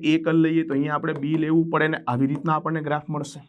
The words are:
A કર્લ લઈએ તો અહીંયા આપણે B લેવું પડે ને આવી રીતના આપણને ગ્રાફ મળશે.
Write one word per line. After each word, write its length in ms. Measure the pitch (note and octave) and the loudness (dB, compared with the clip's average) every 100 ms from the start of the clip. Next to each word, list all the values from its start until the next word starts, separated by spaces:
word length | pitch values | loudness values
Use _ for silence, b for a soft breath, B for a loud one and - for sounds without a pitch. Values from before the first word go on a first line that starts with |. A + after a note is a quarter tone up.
| D#3 | 2
A 20 | D#3+ | 2
કર્લ 160 | D#3+ E3 | 2 4
લઈએ 180 | D#3+ D#3+ D#3+ | 4 2 0
તો 60 | |
અહીંયા 220 | C3+ C#3+ D3 | -2 0 -2
આપણે 160 | D#3+ D3 | -4 -4
B 100 | C#3+ D#3+ | -2 0
લેવું 240 | D#3 E3 E3 | 2 2 2
પડે 160 | D#3 D#3 | 2 2
ને 100 | D#3+ - | 0 -2
આવી 160 | B2 C3+ | 0 0
રીતના 220 | D3 E3 D#3 | 0 -2 -2
આપણને 260 | D#3 D#3+ D3 | 0 -4 -2
ગ્રાફ 240 | D3 D3 | -4 -4
મળશે. 260 | D3+ C#3+ D3 | -8 -8 -12